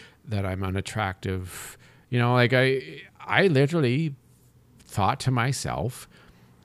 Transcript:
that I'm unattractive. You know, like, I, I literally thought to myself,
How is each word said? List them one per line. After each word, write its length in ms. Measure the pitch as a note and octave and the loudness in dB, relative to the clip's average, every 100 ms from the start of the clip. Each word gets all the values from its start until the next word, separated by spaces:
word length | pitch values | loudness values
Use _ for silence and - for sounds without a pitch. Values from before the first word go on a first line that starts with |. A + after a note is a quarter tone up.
| - _ - | -20 _ -8
that 200 | G#2 F#2+ | -4 -4
I'm 180 | F#2+ | -4
unattractive. 1120 | F#2+ G2 - A2 G2 F#2 G#2+ F#2 F2+ - - - - - - | -4 -4 -4 -4 -4 -4 -6 -6 -8 -14 -16 -20 -20 -20 -4
You 100 | B2 | 0
know, 140 | A#2+ | 2
like, 180 | B2 A#2+ | 4 4
I, 500 | B2 C3 C3 D#3 - - - | 4 4 0 -4 -16 -18 -16
I 260 | - A2 F#3+ | 0 2 4
literally 680 | C3+ C#3+ E3 B2 C3 D#3+ C#3 _ _ _ _ _ - | 4 4 4 2 2 -2 -6 _ _ _ _ _ -20
thought 400 | - - G2 C#3 | -8 0 0 0
to 100 | B2+ | 0
myself, 800 | B2 A#2+ C3 - B1 A#2 - - - - - _ _ | 0 0 -2 -4 -4 -4 -6 -18 -20 -20 -20 _ _